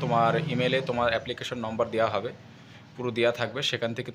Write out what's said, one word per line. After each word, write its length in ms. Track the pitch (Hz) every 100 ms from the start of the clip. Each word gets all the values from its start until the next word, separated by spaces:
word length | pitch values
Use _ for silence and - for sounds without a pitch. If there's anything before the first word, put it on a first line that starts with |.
তোমার 300 | 127 117 117 113 -
ইমেইলে 260 | 123 127 131 131
তোমার 180 | 120 120
অ্যাপ্লিকেশন 440 | 113 123 120 117 123 110
নাম্বার 200 | 113 113
দেওয়া 140 | 110 110
হবে, 160 | 104 117 - - - - - -
পুরো 160 | - 123 113
দেওয়া 140 | 117 117
থাকবে, 200 | 113 120 147
সেখান 200 | 120 117 117
থেকে 140 | 120